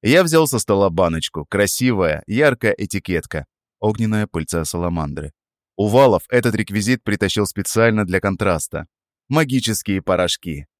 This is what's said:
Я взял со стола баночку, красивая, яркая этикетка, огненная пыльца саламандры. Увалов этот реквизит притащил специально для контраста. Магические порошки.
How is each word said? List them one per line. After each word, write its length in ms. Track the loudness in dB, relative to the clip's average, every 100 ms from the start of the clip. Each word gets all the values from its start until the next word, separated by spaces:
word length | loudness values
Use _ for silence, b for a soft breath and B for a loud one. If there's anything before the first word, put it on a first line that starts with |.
Я 200 | 4 4
взял 240 | 6 4 4
со 120 | 0
стола 300 | 0 2 2
баночку, 560 | 2 0 0 -6 -10
красивая, 760 | -6 0 0 2 0 2 0 -2 -4
яркая 460 | 2 2 2 -2
этикетка, 720 | -2 -4 -6 -4 -4 -4 -12 -12 _ _ _
огненная 480 | -4 0 0 0 -2
пыльца 380 | -6 -4 -4
саламандры. 680 | -4 -4 -4 -4 -6 -8 -12 _ _ _ _ -4
Увалов 460 | 2 6 6 4 2
этот 240 | 0 0
реквизит 480 | -2 -4 -2 0 -2
притащил 440 | -2 -2 0 0 -2
специально 600 | -4 -4 2 2 2 0
для 140 | -2
контраста. 680 | -2 -2 0 -2 -4 -10 -12 _ _ _ _
Магические 720 | 0 2 0 -2 -4 -4 -4
порошки. 640 | 0 0 0 -4 -8 -10 -12 _